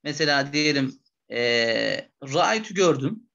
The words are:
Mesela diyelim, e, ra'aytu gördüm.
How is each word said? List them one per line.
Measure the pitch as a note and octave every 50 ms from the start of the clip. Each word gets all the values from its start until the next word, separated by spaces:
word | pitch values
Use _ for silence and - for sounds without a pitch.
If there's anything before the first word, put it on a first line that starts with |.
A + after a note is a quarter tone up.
| -
Mesela | D3+ D3 D3 D#3+ D3 C#3+ C#3 C3+ C#3 C#3+
diyelim, | D3+ D3+ D3+ C#3+ C#3 C3+ C3 - _ _ _ _ _ _ _
e, | A2+ A#2+ A#2+ A#2+ A#2+ A#2 A#2 A#2 A2+ A2+ A2+ A2 G2+ - - _ _ _ C#3+
ra'aytu | C3+ C3+ E3+ E3 F#3 A3 A3 G#3+ - F#3
gördüm. | F#3+ F#3 E3+ D3 C3+ C3+ E3+ A3 - - _